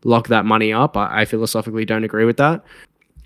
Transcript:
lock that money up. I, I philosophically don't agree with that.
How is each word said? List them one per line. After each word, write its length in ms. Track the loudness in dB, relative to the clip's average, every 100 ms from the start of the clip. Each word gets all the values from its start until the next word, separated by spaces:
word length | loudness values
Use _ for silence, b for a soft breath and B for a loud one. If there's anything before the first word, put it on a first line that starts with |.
lock 240 | 0 0 2
that 180 | 0 2
money 260 | 2 2
up. 240 | 0 0 0
I, 240 | -2 -2
I 40 | -2
philosophically 580 | -2 -2 -4 -4 -6
don't 200 | -4 -2
agree 200 | -2 0
with 140 | 2 2
that. 260 | 0 0 B B B _ _ -20